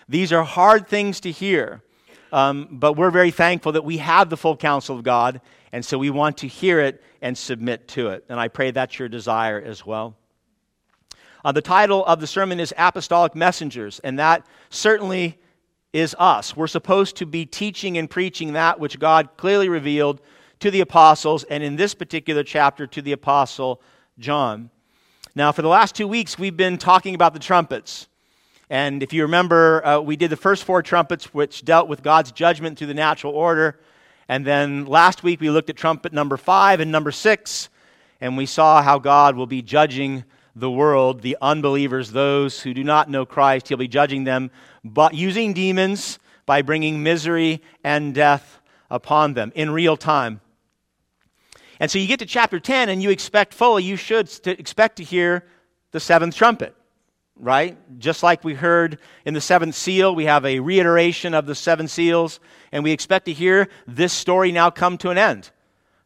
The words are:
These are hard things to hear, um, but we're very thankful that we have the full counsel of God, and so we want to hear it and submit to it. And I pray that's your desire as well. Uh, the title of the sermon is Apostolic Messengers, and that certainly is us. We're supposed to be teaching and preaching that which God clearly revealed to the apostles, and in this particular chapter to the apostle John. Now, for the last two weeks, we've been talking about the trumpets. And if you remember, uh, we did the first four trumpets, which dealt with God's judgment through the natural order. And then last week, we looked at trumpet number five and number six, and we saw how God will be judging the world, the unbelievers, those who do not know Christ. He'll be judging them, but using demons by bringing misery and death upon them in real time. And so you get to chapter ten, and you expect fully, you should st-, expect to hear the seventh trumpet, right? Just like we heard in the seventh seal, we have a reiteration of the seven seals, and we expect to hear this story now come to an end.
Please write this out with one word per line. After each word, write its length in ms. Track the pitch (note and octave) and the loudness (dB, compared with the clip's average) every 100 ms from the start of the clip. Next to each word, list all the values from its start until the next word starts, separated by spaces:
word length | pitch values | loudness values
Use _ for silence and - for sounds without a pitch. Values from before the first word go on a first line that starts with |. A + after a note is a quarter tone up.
| - | -6
These 240 | D3+ F3+ | -2 2
are 120 | E3 | 0
hard 440 | D#3 - G3 G#3+ - | 0 4 6 6 2
things 320 | G#3 G3+ F#3 | -4 -4 -6
to 100 | F#3 | -12
hear, 520 | D#3 G3 E3+ A2+ A2 _ _ _ _ _ | -8 -2 -2 -2 -10 _ _ _ _ _
um, 380 | D3 C#3 C#3 D3 | 0 0 -2 -10
but 220 | B2+ D3+ | -2 0
we're 180 | D3+ F3+ | 2 2
very 200 | F3 F3+ | 4 2
thankful 420 | - E3+ F3 D#3+ | 4 0 2 -2
that 100 | D#3 | -4
we 140 | D3+ E3 | -4 -6
have 320 | D3 F3 F3+ | 2 2 2
the 80 | D#3+ | 0
full 180 | D#3+ D3 | -2 -2
counsel 400 | D3+ C#3+ - B2+ | -2 -2 -4 -8
of 80 | |
God, 380 | A#2+ A#2+ B2 B2+ _ _ _ | -2 0 0 -4 _ _ _
and 100 | A#2+ | -14
so 140 | A#2 C3+ | -8 -6
we 120 | C#3+ | -4
want 280 | C#3 D3+ D3+ | -2 -2 -4
to 100 | C3 | -14
hear 320 | - F#3 E3 | -4 0 2
it 240 | C#3 - _ _ | 0 -4 _ _
and 160 | B2+ B2+ | -10 -10
submit 480 | - A#2+ A#2+ A2+ - | -10 -8 -6 -8 -10
to 220 | - A2+ | -8 -6
it. 120 | F#2+ - | -8 -10
And 100 | A#2+ | -8
I 80 | A#2 | -6
pray 240 | - C3 | -4 -4
that's 260 | B2 B2+ - | -4 -6 -8
your 120 | B2 | -12
desire 520 | A#2 A#2 A2 A2+ G#2+ | -10 -4 -2 -2 -6
as 240 | A2+ G#2 G2+ | -10 -16 -10
well. 300 | A2 A2+ G#2+ _ _ _ _ _ _ _ _ _ - _ _ | -10 -10 -16 _ _ _ _ _ _ _ _ _ -20 _ _
Uh, 80 | D3 | -4
the 100 | C#3+ | -4
title 440 | D3 F#3 G#3 G3 F#3 | 2 2 4 2 2
of 160 | E3 | 0
the 60 | D3+ | -2
sermon 340 | F#3+ F#3+ F3+ | -4 -4 -4
is 120 | D#3+ - | -6 0
Apostolic 580 | F3 F3+ - F3 E3 D#3 | 0 0 -2 0 0 0
Messengers, 640 | F3 - D3+ A#2+ G#2 - C3 | -2 -2 -10 -10 -14 -12 -10
and 140 | C3+ | -2
that 260 | D#3 E3 - _ _ | 2 2 -2 _ _
certainly 680 | - A3 G#3+ F#3+ F#3 E3+ - _ _ _ _ _ | -2 0 0 -2 -6 -6 -10 _ _ _ _ _
is 240 | D#3 D#3+ - | -4 -4 2
us. 380 | F3+ A2+ - D3 | 2 2 -2 -8
We're 120 | D#3+ | -6
supposed 500 | D#3+ - F#3+ G3 - | -6 0 0 0 -6
to 80 | D#3+ | -10
be 200 | E3 D#3+ | -8 -10
teaching 520 | - G#3 F3+ G3 E3+ | -8 -8 -8 -6 -6
and 120 | D#3 | -6
preaching 440 | F3+ F#3 - D#3+ | -6 -6 -6 -8
that 260 | D#3 E3 E3+ | -2 -2 -2
which 200 | D3 C#3 | -8 -4
God 320 | D#3 D#3+ D3 _ | 2 2 2 _
clearly 320 | F#3 G3+ F#3+ | -2 0 0
revealed 540 | E3 C#3+ D3 D3 C#3 _ _ _ _ | -2 -4 -2 -2 -4 _ _ _ _
to 100 | G#3 | -2
the 120 | F#3+ | 0
apostles, 640 | F3+ E3+ D#3 D3+ D#3 D3+ - | 4 8 8 8 2 -4 -4
and 180 | D3 | -8
in 120 | D3 D3 | -6 -2
this 200 | G3+ - | -4 -4
particular 480 | E3 D#3+ D3+ D3 | -10 -8 -4 -4
chapter 420 | C#3 D3+ C#3 - C#3 | -2 2 2 2 -10
to 160 | - | -12
the 120 | C#3+ | -8
apostle 680 | C#3 C#3+ C#3+ C3 - C3 B2 _ _ _ _ | -6 0 0 0 -4 -6 -8 _ _ _ _
John. 500 | A#2+ D3 B2 G#2+ A#2 _ _ _ _ _ - | -4 -2 -2 -6 -14 _ _ _ _ _ -12
Now, 180 | C#3+ D3 | 0 0
for 120 | D3 | 2
the 40 | D#3 | 2
last 280 | F#3+ G3+ - | 4 4 -2
two 120 | G#3 | -6
weeks, 300 | A#3 F#3+ - | -4 -6 -6
we've 180 | G3 E3 | -8 -2
been 220 | F#3 F3+ | -4 -2
talking 380 | F3+ F#3 G3 F3 | 2 2 2 0
about 180 | E3+ | 0
the 60 | D#3 | 0
trumpets. 680 | - F3+ D#3 B2 - - - _ _ _ _ _ _ | 0 0 0 -8 -12 -20 -20 _ _ _ _ _ _
And 320 | C3+ C#3+ C#3 | -4 -4 -6
if 100 | C3+ | -6
you 120 | D#3+ | -4
remember, 600 | D3+ E3+ F3+ E3 E3 D#3+ | 0 0 2 4 4 2
uh, 160 | D3+ D3 | 2 0
we 140 | D3+ D3+ | 0 -4
did 140 | E3+ | -2
the 80 | D3+ | -2
first 260 | G3 G3 | -2 -2
four 200 | - F3+ | 0 -2
trumpets, 500 | - F3 D#3 F3 - | 2 0 0 -6 -8
which 320 | D3 D3 - B2+ | -6 -6 -6 2
dealt 220 | E3 E3 | 2 2
with 160 | C#3+ | -4
God's 280 | D3 D#3+ C3 | 2 2 2
judgment 460 | A2+ E3 D#3 D#3+ D3 | 0 0 0 -6 -10
through 120 | D3 | -10
the 40 | |
natural 400 | C#3+ D#3 D3+ D3 | -2 -2 -2 -6
order. 460 | D3 E3+ D#3+ D#3+ - _ _ _ _ - | -2 0 2 0 -2 _ _ _ _ -8
And 160 | C3 C#3 | -6 0
then 400 | C#3+ C#3+ C#3+ C#3 | 0 0 -4 0
last 380 | D#3 F3 F#3 | 4 4 2
week, 180 | F3 D#3+ | -4 -2
we 80 | D#3 | 0
looked 220 | D#3 D#3 | 0 -2
at 60 | - | -4
trumpet 360 | D#3+ D#3 - | -2 -2 -6
number 240 | D3+ C#3+ C3+ | -6 -4 -4
five 420 | - F#3+ G3 F#3 | 2 4 6 4
and 120 | D#3 | 0
number 200 | D#3 D3 | -2 -2
six, 580 | - G#3+ G3+ - - - _ _ _ _ _ | -2 0 0 -4 -12 -12 _ _ _ _ _
and 180 | B2+ C3 | -6 -6
we 80 | C3+ | -4
saw 380 | - D#3 D#3 | 4 6 6
how 160 | C#3 C#3+ | 6 2
God 360 | C3+ C#3+ C#3+ B2+ | 4 6 6 2
will 120 | B2+ | -6
be 160 | C3 | -8
judging 600 | A2+ C#3+ D#3 B2+ C#3 C3+ - _ _ A2+ | 0 2 2 0 -6 -8 -12 _ _ -10
the 140 | C3 | -6
world, 540 | B2+ D3+ C#3 C3 B2+ | 0 2 4 2 -2
the 140 | B2 C3+ | -8 -4
unbelievers, 680 | C3+ D3+ C#3+ C#3 C#3 C3 A2 | -2 0 -2 -2 -2 -4 -6
those 500 | A#2+ C#3 C#3+ C#3 - | -2 0 0 -2 -6
who 140 | C3+ B2 | -10 -6
do 80 | |
not 260 | C#3+ D3+ C#3+ | 0 2 2
know 160 | C#3 C3 | -4 -4
Christ. 440 | - C#3 C3 - | 2 2 2 -4
He'll 100 | B2+ | -6
be 80 | B2+ | -2
judging 380 | C3 C#3+ C3+ C3+ | 0 0 0 -4
them, 260 | C3 C3 - _ _ | -4 -6 -12 _ _
but 320 | A2+ A2 D#3 D#3 | -4 2 2 2
using 380 | F#3 G3+ A3 | -4 -2 -4
demons 640 | F3+ F#3+ F#3 F#3+ G3 - - _ _ - | -2 -2 0 0 -2 -8 -14 _ _ -2
by 160 | C#3 | 0
bringing 400 | C#3 D#3 D#3 D3+ | 0 -2 -2 -2
misery 640 | D3+ E3+ D#3+ E3+ D#3+ D#3+ - _ | -2 -2 -2 0 0 -2 -10 _
and 300 | C#3+ D3 D3 | -2 -2 -2
death 480 | C3+ D3 C#3+ - _ _ _ _ | 2 2 2 -2 _ _ _ _
upon 420 | B2 - D3+ D3+ | -10 0 0 2
them 180 | B2 G#2+ D#3 | -2 -6 -6
in 160 | D#3 | -4
real 260 | D#3+ E3+ D#3 | 0 0 0
time. 420 | D#3 C#3+ A#2+ G#2+ _ _ _ _ _ _ _ _ _ _ _ _ _ _ | 0 -2 -2 -8 _ _ _ _ _ _ _ _ _ _ _ _ _ _
And 100 | D#3 | -4
so 80 | G3 | -2
you 80 | F#3+ | -2
get 140 | C4 | -4
to 80 | G#3 | -2
chapter 320 | B3 A3+ F3 | -2 0 -2
ten, 300 | - C4 A3+ | -2 -2 0
and 120 | F#3+ | -2
you 80 | G3 | -2
expect 460 | F#3+ - G#3 G3 - | -2 0 0 0 2
fully, 260 | A#3+ G#3 | 2 2
you 140 | F#3 G3 | -2 -8
should 340 | - A3 F#3 | -4 -2 -4
st-, 300 | - F3+ F3+ | -8 -8 -8
expect 380 | C#3+ - A3 - | -8 0 0 -2
to 60 | |
hear 440 | D#3 F3+ F3 F3 - _ _ _ _ | -6 -2 0 -2 -6 _ _ _ _
the 100 | D#3+ | -10
seventh 360 | - E3 E3+ - | 2 4 4 2
trumpet, 400 | A3+ A3 G2+ _ _ _ _ _ _ _ | 2 2 -8 _ _ _ _ _ _ _
right? 400 | A#2+ C3+ F3 E3+ _ B2 | -2 0 0 -8 _ -6
Just 240 | C3+ D#3 | -6 0
like 220 | F3 E3 | 2 2
we 100 | D#3+ | -2
heard 460 | C#3 E3+ E3+ E3 D3+ _ _ D3 | -4 2 2 0 -4 _ _ -8
in 80 | |
the 80 | D#3 | -6
seventh 320 | - F3+ D#3+ | 2 2 2
seal, 400 | - F#3 F#3+ F#3+ | -4 -2 2 2
we 120 | E3 D3+ | 2 2
have 200 | D3 C3+ | 2 2
a 140 | C3 | -4
reiteration 720 | C#3+ F#3+ E3+ E3+ E3+ E3+ F3 | 0 2 4 4 2 -2 -2
of 140 | D#3 C#3+ | -2 -4
the 80 | C#3+ | -6
seven 320 | E3+ D#3+ D#3+ | -2 -2 -2
seals, 520 | - E3+ E3+ E3 - _ _ _ | -2 0 2 -2 -8 _ _ _
and 120 | D3 | -4
we 80 | D3+ | -2
expect 340 | D3+ - F#3+ - | -4 0 -2 -2
to 80 | |
hear 340 | D3 F#3 F#3+ G3 - - | -4 2 2 0 -6 -14
this 260 | A#2+ F3 | -4 -2
story 380 | - - F#3 F#3+ | -2 0 2 2
now 180 | E3+ E3+ | 4 2
come 260 | - F3+ F3+ | 2 -2 -2
to 100 | F3+ | -2
an 80 | F3+ | 2
end. 320 | G#3 G#2 - _ _ _ _ _ | 0 0 -12 _ _ _ _ _